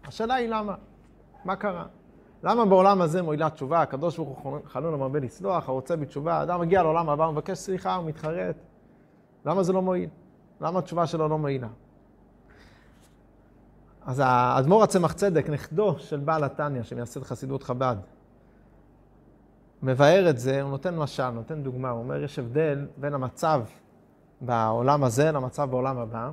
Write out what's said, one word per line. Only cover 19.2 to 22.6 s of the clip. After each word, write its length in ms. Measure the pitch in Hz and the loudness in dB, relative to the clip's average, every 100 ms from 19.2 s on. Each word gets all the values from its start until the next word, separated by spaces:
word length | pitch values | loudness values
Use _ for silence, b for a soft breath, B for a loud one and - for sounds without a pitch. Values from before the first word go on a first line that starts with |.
| _ _ _ _ _ _ | _ _ _ _ _ _
מבאר 480 | 131 127 143 185 180 | -2 6 8 8 6
את 80 | 127 | 2
זה, 240 | 127 135 | 0 0
הוא 80 | 139 | -2
נותן 260 | 139 180 170 | -4 -4 -4
משל, 340 | 143 - 127 | -4 -4 -4
נותן 320 | 117 113 156 | -6 -8 -8
דוגמה. 280 | 135 127 131 | -6 -6 -6
הוא 80 | 117 | -6
אומר, 240 | 120 143 | -6 -6
יש 160 | 143 - | -6 -8
הבדל 480 | 117 135 | -4 0